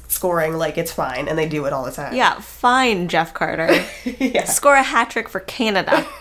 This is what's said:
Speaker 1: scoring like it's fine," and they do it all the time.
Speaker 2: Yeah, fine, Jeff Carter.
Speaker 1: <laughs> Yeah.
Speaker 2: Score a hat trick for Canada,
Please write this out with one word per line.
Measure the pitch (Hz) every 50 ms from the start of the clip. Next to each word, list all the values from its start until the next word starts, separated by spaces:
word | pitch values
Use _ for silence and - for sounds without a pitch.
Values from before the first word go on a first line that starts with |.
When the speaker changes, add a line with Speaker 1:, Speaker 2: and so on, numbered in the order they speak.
| - -
Speaker 1:
scoring | - - - 180 175 165 156 160 165
like | 160 160 151 151
it's | 165 165 165
fine," | - - 147 131 127 127 147 143
and | 156 160
they | 160
do | 165 156 151 139
it | 139
all | 143 135 127
the | 131
time. | - - 143 131 113
Speaker 2:
Yeah, | 254 233 - - -
fine, | - - - - - 240 247 262 262 240 214 180 180
Jeff | 170 180 160 165 165 -
Carter. | - 170 - - 165 165 165
Speaker 1:
<laughs> | 170 180 185 - - - - 254 - -
Yeah. | 262 247 - - -
Speaker 2:
Score | - - - - 285 277
a | 269 269
hat | 269 294 233 226 -
trick | - 233 220 -
for | - 190
Canada, | - - - - 233 220 202 185 170 - - 311 160 - - -